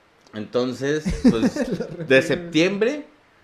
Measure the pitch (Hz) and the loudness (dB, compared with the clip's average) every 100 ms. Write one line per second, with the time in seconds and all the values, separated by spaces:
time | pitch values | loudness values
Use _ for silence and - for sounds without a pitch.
0 | _ _ _ 110 104 123 127 120 139 151 | _ _ _ -12 -4 -2 -2 -4 -4 -2
1 | 175 147 247 113 254 294 247 220 240 - | -2 2 2 4 0 -2 -6 -4 -8 -8
2 | 160 170 165 175 170 156 180 196 226 294 | 4 4 4 -2 -2 2 2 2 -2 -2
3 | - _ _ _ | -10 _ _ _